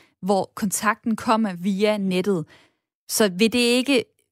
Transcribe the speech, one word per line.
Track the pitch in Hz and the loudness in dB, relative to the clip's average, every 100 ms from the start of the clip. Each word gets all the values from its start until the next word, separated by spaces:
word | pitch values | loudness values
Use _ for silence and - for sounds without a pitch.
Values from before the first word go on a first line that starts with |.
| _ _ | _ _
hvor | 185 196 - - | -2 0 -2 -4
kontakten | 202 - 208 220 240 220 | -6 -2 -2 -2 -2 -4
kommer | - 226 220 175 | 0 0 0 -4
via | 185 196 208 214 | -4 0 0 0
nettet. | 190 180 190 185 156 - _ _ _ _ - | 0 0 0 -2 -4 -12 _ _ _ _ -6
Så | - 214 180 | 0 0 2
vil | 226 | 0
det | 240 240 247 | 2 2 2
ikke | 254 277 - _ _ | 2 0 -2 _ _